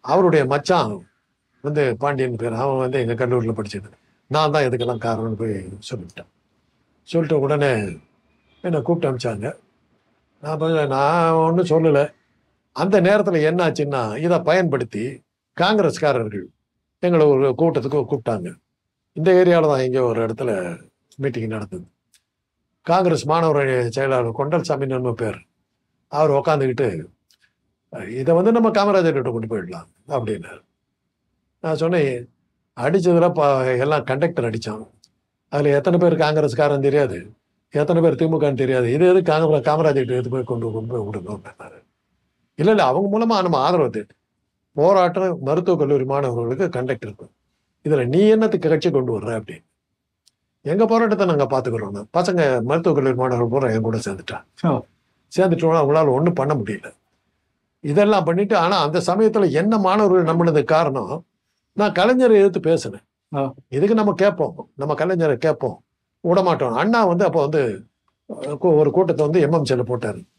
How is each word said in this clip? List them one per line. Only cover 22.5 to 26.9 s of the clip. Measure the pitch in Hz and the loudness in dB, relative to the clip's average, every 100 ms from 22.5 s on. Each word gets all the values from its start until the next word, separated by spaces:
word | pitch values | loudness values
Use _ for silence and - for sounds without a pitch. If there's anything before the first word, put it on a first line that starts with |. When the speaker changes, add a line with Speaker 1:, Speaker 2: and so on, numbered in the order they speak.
| _ _ _ | _ _ _
Speaker 1:
காங்கிரஸ் | - 175 180 151 139 | 0 2 2 0 0
மாணவர் | 160 170 143 135 | 0 2 2 0
அணி | 127 117 | 0 -2
செயலாளர் | 113 135 131 117 113 | -2 0 0 -2 -4
கொண்டல்சாமின்னு | 143 170 170 139 139 | -2 -2 -2 -4 -2
நம்ம | 131 127 | -4 -4
பேர், | 113 113 87 _ _ _ _ _ _ _ | -4 -6 -8 _ _ _ _ _ _ _
அவர் | 147 156 | -2 2
உக்காந்துக்கிட்டு, | 139 135 151 135 123 131 | 2 0 0 0 0 -2